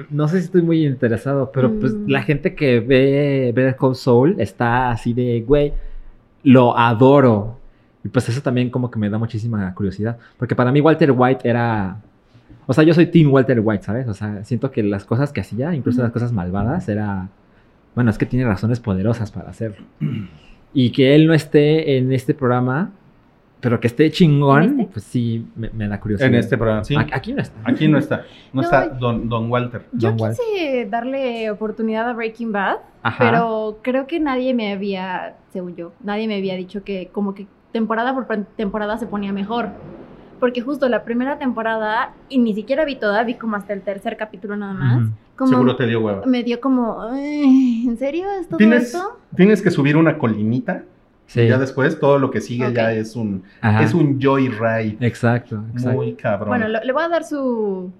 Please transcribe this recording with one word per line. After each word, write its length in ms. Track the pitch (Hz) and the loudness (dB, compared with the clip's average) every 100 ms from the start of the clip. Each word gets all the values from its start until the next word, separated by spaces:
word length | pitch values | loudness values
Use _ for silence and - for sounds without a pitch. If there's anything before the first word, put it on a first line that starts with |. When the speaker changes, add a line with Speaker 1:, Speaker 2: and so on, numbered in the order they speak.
| 143 | -6
Speaker 1:
no 180 | 147 151 | -2 0
sé 100 | 185 | 0
si 60 | 170 | 0
estoy 160 | 180 | 2
muy 220 | 170 160 147 | 2 2 0
interesado", 640 | 123 117 110 135 139 127 | 0 0 0 -2 -2 -2
pero, 200 | 135 165 214 | 0 0 2
pues, 160 | - | -2
Speaker 2:
Mm. 140 | 214 208 | -2 -2
Speaker 1:
la 140 | 135 | 0
gente 320 | - 143 - | 0 -2 -2
que 260 | - 143 120 | 0 2 2
ve 720 | 113 131 139 139 143 135 123 | 4 4 4 2 2 0 0
Better 220 | 113 131 127 | 2 0 2
Call 180 | 135 | 0
Saul 400 | 127 131 120 147 202 | 0 4 4 4 2
está 520 | 107 - 117 123 127 | -4 -2 0 0 0
así 220 | 113 120 | -2 -2
de, 280 | 120 123 117 113 | -2 0 -2 2
"Güey, 260 | 143 147 - - - - - _ _ | 2 2 -2 -8 -12 -16 -20 _ _
lo 320 | 143 127 120 117 | 6 8 8 4
adoro". 800 | 117 110 127 143 131 104 113 - - - _ _ | 4 6 6 8 6 4 0 -10 -18 -20 _ _
Y, 40 | 104 | -4
pues, 200 | 127 117 | -2 0
eso 120 | 127 | -2
también 280 | 143 123 123 | -2 0 0
como 200 | 127 120 | -2 -4
que 80 | 110 | -2
me 120 | 104 | -2
da 80 | 110 | -2
muchísima 540 | 113 107 117 107 92 | -4 -4 -4 -4 -4
curiosidad, 440 | 90 98 92 110 117 - - | -4 -4 -4 -6 -6 -14 -8
porque 160 | 120 120 | -2 2
para 140 | 123 | 2
mí 80 | 143 | 4
Walter 320 | 156 156 147 | 4 6 4
White 360 | 123 127 131 120 | 6 4 4 2
era... 500 | 120 117 107 95 107 - _ _ _ - - - | 2 2 0 -4 -8 -16 _ _ _ -20 -10 0
o 60 | |
sea, 100 | 147 | 4
yo 120 | 156 | 6
soy 120 | 165 170 | 6 6
team 240 | 170 147 | 6 6
Walter 280 | 135 127 120 | 6 4 2
White, 220 | 107 104 | 2 -2
¿sabes? 240 | - 117 123 | -2 -4 -4
O 60 | |
sea, 280 | 98 107 101 | -6 -8 -8
siento 280 | 110 117 135 | -6 -4 -4
que 100 | - | -2
las 220 | 104 101 | -2 -2
cosas 280 | - 120 143 | -2 -2 -2
que 80 | 120 | -4
hacía, 300 | - 107 151 | -6 -6 -4
incluso 240 | 151 127 123 | -2 -2 0
Speaker 2:
Ujú. 60 | |
Speaker 1:
las 80 | 117 | 0
cosas 200 | 117 120 | -2 -2
malvadas, 560 | 110 87 98 110 180 147 | -2 -4 -2 -2 -2 -4
era... 400 | 104 107 95 92 - _ _ _ _ _ | -4 -4 -6 -8 -14 _ _ _ _ _
Bueno, 160 | - 117 | -2 0
es 80 | 104 | 0
que 80 | 135 | -2
tiene 180 | 127 | 0
razones 360 | 127 95 113 120 | 0 0 -2 -2
poderosas 500 | 104 92 110 117 101 | -2 -2 0 -2 -6
para 200 | 92 - | -10 -16
hacerlo. 340 | 90 113 98 - - | -10 -10 -12 -20 -8
Speaker 3:
<clears throat> 280 | 151 110 90 76 - - _ | -6 -6 -10 -16 -20 -20 _
Speaker 1:
Y 160 | 135 120 | 0 2
que 240 | - 135 | 4 6
él 120 | 151 160 | 6 6
no 60 | |
esté 640 | 156 - 151 147 160 147 131 | 4 2 2 4 2 2 0
en 160 | 127 | 0
este 220 | 131 - | 0 -2
programa, 560 | 147 123 123 127 135 214 - _ _ _ _ _ _ | 0 0 2 0 -2 -4 -10 _ _ _ _ _ _
pero 200 | 120 117 | -2 0
que 60 | 120 | 0
esté 220 | - 156 | 2 2
chingón, 520 | - 160 143 139 139 | 4 4 4 4 4
Speaker 2:
¿En 180 | 208 285 | 4 2
este? 120 | 202 | -4
Speaker 1:
pues 120 | 104 | -8
sí, 420 | - 127 117 117 117 - | -8 -4 -2 -4 -8 -12
me, 140 | 107 | -10
me 180 | 110 104 | -6 -6
da 100 | 101 | -4
curiosidad. 300 | 107 101 131 | -4 0 2
Speaker 3:
En 60 | 120 | 2
este 200 | 113 113 | 2 0
programa, 260 | 113 107 | 0 -2
sí. 100 | 101 | -2
Speaker 1:
A-, 120 | 143 110 | -2 -2
aquí 220 | - 214 | -4 -6
no 80 | 269 | -6
está. 180 | 226 - | -6 -6
Speaker 3:
Aquí 240 | 110 - 156 | -4 0 2
no 80 | 139 | 2
está. 180 | - - - - - | 0 -4 -8 -20 -8
No 80 | 131 | -4
Speaker 2:
No, 20 | |
Speaker 3:
está 300 | 339 139 123 | 2 2 2
Speaker 2:
y 40 | 127 | -2
Speaker 3:
Don, 280 | 123 113 113 | -2 -2 -4
Don 200 | 117 113 | -4 -2
Walter. 360 | 123 120 - - | -2 -2 -8 -10
Speaker 2:
Yo 180 | 233 110 | -2 0
Speaker 1:
Don 100 | 113 | 0
Walter. 180 | 110 113 453 | -2 -4 -4
Speaker 2:
quise 320 | 403 302 254 208 | -4 -2 -4 -4
darle 600 | 233 247 269 262 233 220 | -6 -6 -4 -4 -4 -6
oportunidad 580 | 208 214 220 220 220 233 | -6 -6 -4 -4 -2 -4
a 40 | |
Breaking 400 | 226 226 226 226 | -4 -6 -6 -6
Bad, 240 | 202 196 392 - _ | -4 -2 -4 -10 _
Speaker 1:
Ajá. 140 | 113 - | -6 0
Speaker 2:
pero 600 | 123 233 226 220 220 214 | 2 2 0 -2 -6 -6
creo 240 | 254 262 269 | -4 -2 -2
que 140 | 339 | -4
nadie 320 | 294 254 254 | -2 -2 -2
me 180 | 240 208 | -2 -2
había, 640 | 196 202 190 185 180 165 - _ | -4 -6 -6 -6 -8 -10 -16 _
según 200 | 190 180 | -12 -10
yo, 180 | 170 170 - | -12 -16 -12
nadie 240 | 202 208 220 | -8 -4 -4
me 80 | 202 | -4
había 180 | 190 | -4
dicho 300 | 185 185 208 | -6 -8 -10
que 240 | 202 190 180 | -8 -10 -8
como 240 | 208 202 | -4 -4
que 120 | 202 196 _ _ | -6 -14 _ _
temporada 420 | 220 220 226 247 | -4 -2 -2 -2
por 120 | 262 226 | -4 -4
pan-, 200 | 214 196 - | -6 -6 -6
temporada 420 | 202 214 208 220 | -6 -4 -6 -6
se 80 | 196 | -6
ponía 260 | 208 202 | -6 -6
mejor. 380 | 196 202 233 214 - - - - - - - | -6 -4 -4 -6 -10 -18 -20 -20 -20 -20 -4
Porque 220 | 247 247 | -2 -2
justo 280 | 233 285 262 | -6 -2 0
la 140 | 214 | -2
primera 340 | - 240 262 294 | -2 -4 -4 -4
temporada, 720 | 269 226 220 220 214 226 254 - - | -4 -4 -2 -2 -2 -2 -4 -10 -4
y 100 | 262 | 0
ni 160 | 233 | 0
siquiera 300 | 208 208 277 | 0 -2 -2
vi 100 | 294 | -2
toda, 300 | 269 214 202 | -2 0 0
vi 100 | 233 | 0
como 220 | 247 226 202 | -4 -6 -6
hasta 160 | 196 | -6
el 80 | 202 | -8
tercer 360 | 196 196 226 208 | -6 -8 -8 -8
capítulo 380 | 214 180 202 208 | -10 -12 -10 -8
nada 160 | 202 | -8
más. 280 | 190 131 123 | -2 0 2
Speaker 1:
Ujú. 100 | 110 110 _ | 0 -4 _
Speaker 2:
Como 160 | - 262 | -2 2
Speaker 3:
Seguro 240 | 254 247 - | 4 4 2
te 100 | 233 | 0
dio 140 | 233 | 0
hueva. 220 | 214 196 262 | 0 -2 0
Speaker 2:
me 160 | 247 | -2
dio 160 | 240 233 | -2 -4
como, 400 | 269 254 233 180 | 0 0 0 -6
"Ay, 800 | 214 269 285 294 277 269 254 226 240 | -8 -8 -6 0 4 6 4 0 -2
¿en 80 | 233 | -2
serio 280 | 269 330 392 392 | -4 -4 -4 -6
es 80 | 339 | -4
todo 80 | - | 4
Speaker 3:
Tienes, 360 | 220 247 240 | 4 4 0
Speaker 2:
esto?". 240 | 349 403 - _ - | -4 -8 -12 _ 2
Speaker 3:
tienes 260 | 196 208 | 4 4
que 80 | 180 | 2
subir 240 | 151 143 151 | 0 2 4
una 200 | 160 - | 2 2
colinita. 640 | 120 104 107 127 185 185 - _ _ _ _ | -2 0 -2 -2 -4 -8 -10 _ _ _ _
Speaker 1:
Sí. 160 | 120 | 2
Speaker 3:
Y 60 | 117 | 4
ya 100 | 131 | 4
después 400 | 131 139 127 - | 0 0 0 2
todo 180 | 139 143 | 2 4
lo 120 | 131 | 2
que 100 | 107 | -2
sigue 260 | - 120 110 | -6 -4 -2
Speaker 2:
Ok. 40 | |
Speaker 3:
ya 180 | 117 113 | 0 0
es 220 | 110 110 | -2 -6
un, 280 | 120 107 95 - _ | -6 -6 -6 -10 _
Speaker 1:
Ajá. 220 | 113 107 | 0 2
Speaker 3:
es 100 | - | 2
un 240 | 175 147 127 | 2 2 2
joyride. 760 | 135 135 127 107 113 113 110 107 | 2 2 0 -2 -2 -2 -4 -4
Speaker 1:
Exacto, 600 | 120 - 117 120 - 107 113 | -4 0 0 0 -4 -10 -8
exacto. 240 | 120 123 107 | -6 -2 -2
Speaker 3:
Muy 180 | 120 | -4
cabrón. 340 | - 123 101 104 | -4 -4 -2 -2
Speaker 2:
Bueno, 200 | 240 220 | -2 -2
lo-, 140 | 220 | -4
le 100 | 240 | -2
voy 100 | 277 | -2
a 40 | 330 | -2
dar 140 | 330 | -2
su 640 | 320 294 262 226 208 185 185 | -4 -4 -4 -2 -4 -4 -8